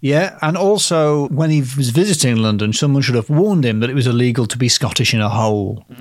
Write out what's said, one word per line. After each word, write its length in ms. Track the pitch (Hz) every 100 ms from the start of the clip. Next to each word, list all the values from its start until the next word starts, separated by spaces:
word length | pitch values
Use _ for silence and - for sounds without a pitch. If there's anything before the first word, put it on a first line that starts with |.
Yeah, 360 | 135 147 185 -
and 160 | 156 170
also 720 | 196 208 - 165 151 151 139
when 200 | 147 160
he 120 | 156
was 300 | 127 135 127
visiting 440 | 120 202 165 131 113
London, 380 | 110 104 107
someone 280 | 110 147 139
should 140 | 127 120
have 140 | 107
warned 340 | 151 208 185
him 160 | 127 107
that 100 | 120
it 40 |
was 140 | 139 123
illegal 380 | 120 123 120 113
to 100 | 120
be 100 | 123
Scottish 460 | - 113 - 127
in 80 | 113
a 80 | 104
hole. 560 | 107 110 104 98 110 - 123